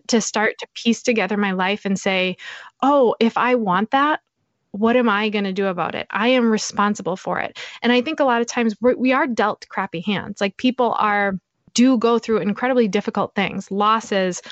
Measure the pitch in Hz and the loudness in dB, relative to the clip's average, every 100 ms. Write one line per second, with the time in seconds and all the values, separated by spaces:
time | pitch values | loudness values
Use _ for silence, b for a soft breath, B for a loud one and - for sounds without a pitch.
0 | - 226 - 214 214 - - - 233 220 | -2 0 0 0 -2 -2 -12 -4 -2 0
1 | - 220 185 208 202 185 185 208 202 196 | 0 -2 0 0 -2 0 -2 -2 -4 -2
2 | 202 190 185 180 B B B _ 262 285 | 0 0 -2 -4 B B B _ 2 4
3 | 233 - 226 - 233 247 208 180 220 269 | 4 2 0 2 2 2 2 0 2 2
4 | 294 311 _ _ _ _ _ 196 226 247 | 0 -2 _ _ _ _ _ -2 2 2
5 | 233 202 214 208 202 185 196 175 160 - | 2 0 0 -2 -2 -2 -2 -2 -4 -6
6 | - 196 233 254 233 214 - 208 202 208 | -6 -2 2 4 2 0 -2 -2 -2 -2
7 | 175 185 - - - B B B 240 247 | -4 -6 -4 -4 -6 B B B 0 2
8 | 240 311 277 233 233 - 226 202 247 - | 2 0 2 2 0 -2 -2 0 0 2
9 | 254 262 311 226 208 - - - 196 170 | 2 2 0 0 -2 -2 -8 -8 -6 -6
10 | 190 190 - - 196 - 254 247 233 - | -4 -4 -6 -4 -4 -2 -2 0 0 0
11 | 214 202 202 190 - _ _ - 254 247 | 0 0 0 -4 -10 _ _ 2 4 4
12 | 233 233 - 220 180 202 247 254 220 190 | 2 2 2 0 0 -2 0 2 2 0
13 | 226 208 160 - 190 196 - 196 208 220 | -2 -4 -2 -2 -4 -4 -6 0 2 0
14 | - 196 185 175 B | 0 -2 -2 -4 B